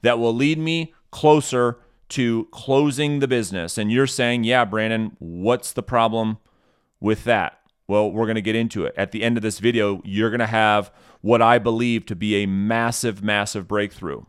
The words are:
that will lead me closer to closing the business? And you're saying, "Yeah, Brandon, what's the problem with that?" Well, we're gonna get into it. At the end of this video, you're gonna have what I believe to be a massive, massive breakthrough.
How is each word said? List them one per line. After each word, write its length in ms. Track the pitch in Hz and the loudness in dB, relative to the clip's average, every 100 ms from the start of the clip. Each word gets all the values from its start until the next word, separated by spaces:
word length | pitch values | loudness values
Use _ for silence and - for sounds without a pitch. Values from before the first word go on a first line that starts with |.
that 160 | 117 120 | 2 2
will 160 | 117 | 0
lead 240 | 117 143 156 | 0 0 0
me 340 | 160 165 160 _ _ | -2 -4 -6 _ _
closer 680 | - 151 151 - 127 120 117 _ _ _ | 0 4 6 4 0 0 -2 _ _ _
to 380 | - 120 113 110 | -2 0 0 -4
closing 680 | - - 135 147 135 147 147 | -12 0 2 2 0 -2 0
the 80 | 135 | 0
business? 500 | 127 101 92 85 - | 0 -2 -6 -6 -4
And 120 | 107 | 0
you're 160 | 117 135 | 2 0
saying, 380 | - 120 120 | 0 -2 0
"Yeah, 220 | 113 127 113 | 2 2 2
Brandon, 500 | 107 110 113 110 - | 0 -2 -2 -4 -10
what's 540 | 82 85 98 123 - | -14 -4 0 0 -2
the 100 | - | -10
problem 540 | - 120 113 110 110 110 _ _ _ _ _ _ | -2 0 0 0 -4 -6 _ _ _ _ _ _
with 240 | 104 110 | -2 -2
that?" 340 | 117 110 85 - _ _ - | 0 0 0 -6 _ _ -2
Well, 240 | 104 107 | 0 0
we're 140 | 101 113 | 0 -2
gonna 160 | 110 | -2
get 120 | 101 | -2
into 300 | 113 113 104 | -2 -2 -2
it. 80 | 80 - | -4 -4
At 140 | 98 | -6
the 100 | 113 | -2
end 160 | 117 117 | -2 0
of 40 | |
this 160 | 107 - | -2 0
video, 440 | 107 117 104 98 | 0 2 0 -2
you're 260 | 98 101 110 | -4 -2 0
gonna 160 | 120 110 | 0 -2
have 460 | 113 107 104 98 _ _ _ | 2 4 2 0 _ _ _
what 180 | 101 117 | 2 4
I 180 | 113 120 | 6 6
believe 460 | 110 113 120 117 - | 4 0 0 0 -4
to 100 | 92 | -6
be 260 | 107 101 | 0 0
a 40 | 101 | 0
massive, 760 | 95 104 113 117 117 - 92 | 0 0 0 0 -2 -4 -4
massive 440 | 104 104 101 104 90 | -2 0 0 -6 -4
breakthrough. 580 | 104 101 - 87 64 | -2 -2 -6 -10 -10